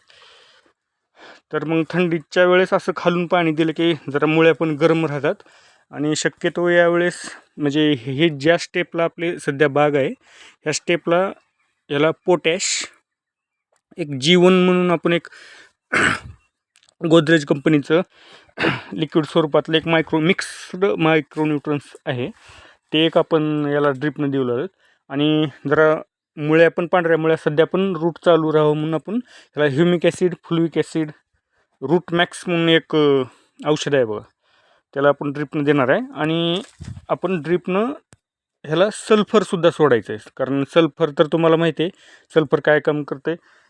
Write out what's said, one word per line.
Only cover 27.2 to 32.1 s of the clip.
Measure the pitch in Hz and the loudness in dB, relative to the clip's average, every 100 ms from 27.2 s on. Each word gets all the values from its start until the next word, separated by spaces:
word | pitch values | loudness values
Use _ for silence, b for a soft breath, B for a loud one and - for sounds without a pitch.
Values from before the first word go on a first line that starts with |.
| 160 160 | 0 0
सध्या | 165 151 160 | 0 0 0
पण | 180 196 165 | 0 -2 -2
रूट | 165 156 | -4 -2
चालू | 180 165 156 | 2 2 2
राहावं | 151 151 | 2 2
म्हणून | 151 156 | 0 -2
आपण | 156 - 226 b b b 143 | -6 -6 -8 b b b -2
याला | |
ह्युमिक | 147 135 170 175 175 | 0 2 2 2 0
ॲसिड, | - 180 170 | 0 -2 -4
फुल्विक | - 170 165 156 | -4 -2 -2 -2
ॲसिड, | 147 165 156 - _ _ _ _ _ _ | -4 -4 -6 -8 _ _ _ _ _ _
रूट | 135 175 - | -2 -2 0